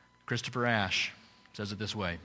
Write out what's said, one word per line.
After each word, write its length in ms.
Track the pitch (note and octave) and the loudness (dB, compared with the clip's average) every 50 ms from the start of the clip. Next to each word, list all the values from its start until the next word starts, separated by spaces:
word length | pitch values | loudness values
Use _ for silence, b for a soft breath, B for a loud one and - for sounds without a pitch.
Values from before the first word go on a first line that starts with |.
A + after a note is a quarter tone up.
| b b b b - | b b b b -4
Christopher 400 | - B2 A#2 - - B2 B2+ A#2+ | -2 -2 -2 -2 -2 -2 2 4
Ash 460 | A#2+ A#2 A2 G2+ F#2 - - - - - B B B B B B B - | 4 4 4 4 2 2 2 0 0 -4 B B B B B B B -10
says 160 | - G#2 G2 | -8 -6 -6
it 80 | G#2 G2 | -4 -4
this 160 | G#2+ F#2+ G2+ | -4 -4 -2
way, 240 | G#2+ G2 F2 E2+ E2+ - | -2 0 -2 -2 -4 -6